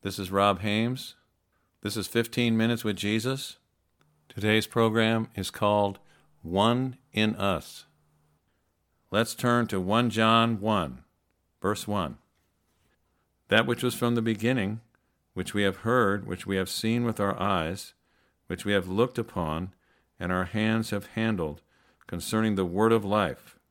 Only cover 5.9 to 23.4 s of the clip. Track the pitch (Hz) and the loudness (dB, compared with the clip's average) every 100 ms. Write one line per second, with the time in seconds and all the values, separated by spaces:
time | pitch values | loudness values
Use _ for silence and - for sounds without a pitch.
5.9 | 98 _ _ _ _ 85 90 107 120 131 | -2 _ _ _ _ -4 2 4 4 -2
6.9 | 123 _ 107 107 107 98 85 - - - | -8 _ 0 0 0 -2 -2 -6 -18 -20
7.9 | _ _ _ _ _ _ _ _ _ _ | _ _ _ _ _ _ _ _ _ _
8.9 | _ _ 101 113 - 123 120 117 98 92 | _ _ -2 -2 -2 2 2 2 -2 0
9.9 | 110 120 104 113 113 117 110 107 104 78 | 2 2 2 4 4 4 0 0 0 -2
10.9 | 62 - _ _ _ _ _ 92 104 - | -6 -20 _ _ _ _ _ -4 -2 -2
11.9 | 104 85 - _ _ _ _ _ _ _ | -4 -4 -8 _ _ _ _ _ _ _
12.9 | _ _ _ _ _ _ 107 123 120 123 | _ _ _ _ _ _ 2 2 0 -2
13.9 | - 120 117 113 107 113 127 95 113 _ | -2 0 0 0 0 0 0 -2 -6 _
14.9 | _ _ _ _ - 92 104 101 92 113 | _ _ _ _ -10 -6 0 0 0 0
15.9 | 127 107 101 104 90 - 95 95 - 110 | 2 2 0 -4 -8 -2 -2 -2 -4 -2
16.9 | 117 120 113 98 - 98 95 80 92 - | 0 -2 -2 -2 -2 -2 0 -2 -6 -12
17.9 | _ _ _ _ _ _ 90 104 101 90 | _ _ _ _ _ _ -8 0 0 0
18.9 | 95 120 - 110 - 80 78 92 - _ | 0 0 -2 -6 -4 -4 -4 -6 -12 _
19.9 | _ _ _ 90 90 92 107 107 113 110 | _ _ _ -4 -2 -2 -2 0 0 -2
20.9 | 104 - - 110 104 80 73 _ _ _ | -6 -6 -4 -2 -2 -4 -6 _ _ _
21.9 | _ - 87 - 110 110 98 92 90 110 | _ -12 -10 -2 0 2 2 0 2 4
22.9 | 113 101 107 90 64 | 4 2 0 0 -4